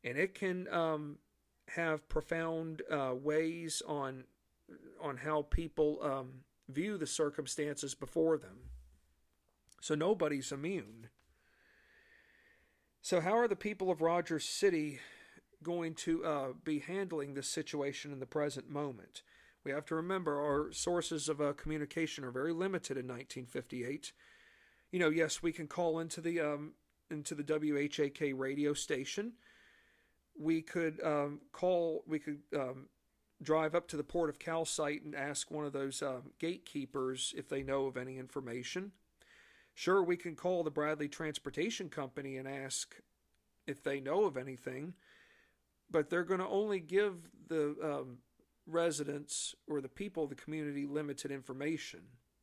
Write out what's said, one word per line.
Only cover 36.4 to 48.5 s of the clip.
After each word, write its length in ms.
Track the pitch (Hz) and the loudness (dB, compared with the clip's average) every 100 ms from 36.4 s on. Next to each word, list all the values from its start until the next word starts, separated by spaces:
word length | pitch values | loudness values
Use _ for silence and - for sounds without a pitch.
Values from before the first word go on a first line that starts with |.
| 165 185 - 147 131 139 131 131 - - | -4 -4 -6 -6 -4 -2 0 0 -4 -4
if 120 | - | -4
they 140 | 139 | -4
know 220 | 135 135 135 | 0 0 2
of 120 | 123 | -2
any 200 | 127 131 | -6 -8
information. 760 | 131 - 123 123 120 185 196 - _ _ - - - - _ - | -6 -6 -6 -6 -4 -4 -6 -12 _ _ -20 -20 -20 -20 _ -2
Sure, 280 | - 190 | 4 6
we 140 | 175 175 | 6 2
can 180 | 175 147 | -2 -4
call 280 | 180 185 | 0 2
the 60 | 160 | 2
Bradley 380 | 147 151 151 147 | 0 0 0 -2
Transportation 840 | - 160 147 - - 185 226 180 | -2 -4 -4 -6 -2 -2 -2 -6
Company 480 | - 135 135 139 131 | -6 -6 -6 -6 -6
and 100 | 135 | -6
ask 480 | 139 135 - - - - _ _ _ _ _ - | -6 -4 -6 -6 -12 -20 _ _ _ _ _ -8
if 160 | 143 | -4
they 180 | - 139 | 0 -2
know 260 | 135 170 208 | 2 4 4
of 120 | 131 | 2
anything, 560 | 131 127 - 131 156 180 - - - - _ _ _ _ _ | -6 -6 -6 -6 -8 -12 -20 -20 -20 -20 _ _ _ _ _
but 220 | 165 147 | 2 4
they're 120 | 165 | 2
gonna 240 | 170 185 190 | 2 2 2
only 320 | 196 214 196 | 2 2 0
give 480 | 156 185 208 180 165 - 151 | 2 4 4 0 -14 -20 -2
the, 280 | 160 147 151 | 2 2 0
um, 380 | 156 143 131 123 _ _ _ | -2 -2 -4 -12 _ _ _